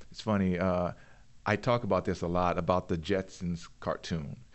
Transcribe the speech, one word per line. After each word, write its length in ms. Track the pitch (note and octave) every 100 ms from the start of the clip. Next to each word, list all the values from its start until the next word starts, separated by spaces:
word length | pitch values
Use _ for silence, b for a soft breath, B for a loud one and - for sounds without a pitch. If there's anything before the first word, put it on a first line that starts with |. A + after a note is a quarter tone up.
| B
it's 100 | -
funny, 360 | - G2+ F#2 F2
uh, 320 | F#2 F2+ F2 - b b b - -
I 100 | G#2
talk 260 | - A#2+
about 220 | A#2 F#2 F2
this 160 | F2
a 60 | F2
lot 300 | F2 F2+ E2+
about 300 | F2 F2+ -
the 100 | F2
Jetsons 720 | D#2+ F#2+ F#2+ - F2+ E2+ - -
cartoon. 560 | - - - E2+ C#2+ - -